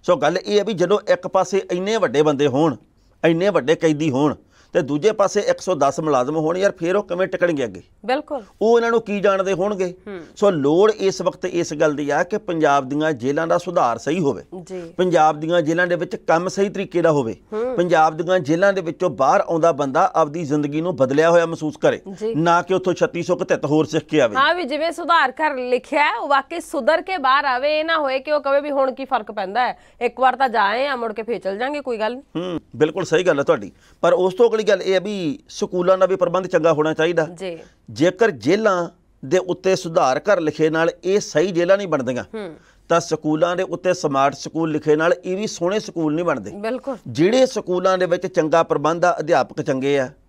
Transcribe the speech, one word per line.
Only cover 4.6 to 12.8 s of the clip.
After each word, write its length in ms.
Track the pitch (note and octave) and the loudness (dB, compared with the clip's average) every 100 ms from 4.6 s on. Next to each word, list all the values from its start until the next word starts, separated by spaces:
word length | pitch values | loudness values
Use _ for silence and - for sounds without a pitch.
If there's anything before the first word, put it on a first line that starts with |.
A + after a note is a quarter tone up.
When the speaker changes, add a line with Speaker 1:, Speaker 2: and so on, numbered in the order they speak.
| _ | _
Speaker 1:
ਤੇ 80 | F3 | -4
ਦੂਜੇ 300 | C#3+ D3 G3+ | -2 0 0
ਪਾਸੇ 280 | G#3+ G3+ G#3 | 2 0 0
ਇੱਕ 220 | G3+ F3 | -2 -2
ਸੌ 140 | - E3+ | -2 0
ਦਸ 240 | C#3 C#3 | 0 0
ਮੁਲਾਜ਼ਮ 360 | D#3 C3+ B2 D#3+ | 0 0 0 -2
ਹੋਣ, 220 | D#3 F3+ | -2 0
ਯਾਰ, 140 | G3 | 0
ਫੇਰ 240 | - E3 F#3+ | 0 -2 -2
ਉਹ 80 | |
ਕਿਵੇਂ 240 | G3 F3 F#3 | -2 -4 -4
ਟਿਕਣਗੇ 360 | F#3 F3 D3+ | 0 0 0
ਅੱਗੇ? 200 | A#2+ F2+ - _ G#3 | -4 -8 -20 _ -4
Speaker 2:
ਬਿਲਕੁਲ। 380 | C4+ D4 C#4+ G3 _ | -4 -4 -12 -12 _
Speaker 1:
ਉਹ 180 | G#3+ A#3 | 4 4
ਇਹਨਾਂ 120 | A#3 | 4
ਨੂੰ 100 | A#3 | 0
ਕੀ 180 | A3+ G3+ | -2 0
ਜਾਣਦੇ 340 | F#3+ F#3+ F#3+ | 2 2 0
ਹੋਣਗੇ? 420 | F3+ G3 G3+ F#3 F3 - | 0 -2 -2 -4 -6 -16
Speaker 2:
ਹੂੰ। 120 | F#3+ D3 - | -16 -16 0
Speaker 1:
ਸੋ 140 | G3+ | 2
ਲੋੜ 420 | E3+ C#3 E3 G#3+ | 4 2 6 4
ਇਸ 300 | G#3 F#3+ F#3 | 4 -2 0
ਵਕਤ 240 | F3+ E3+ F#3 | -4 -4 -4
ਇਸ 280 | E3+ E3 | -4 -4
ਗੱਲ 200 | D3+ D#3 | 0 0
ਦੀ 160 | C#3+ C#3+ | 0 -2
ਆ 140 | C#3+ | -2
ਕਿ 140 | F3+ G#3 | -2 -4
ਪੰਜਾਬ 520 | G#3 E3 D3+ C#3+ | -4 0 2 2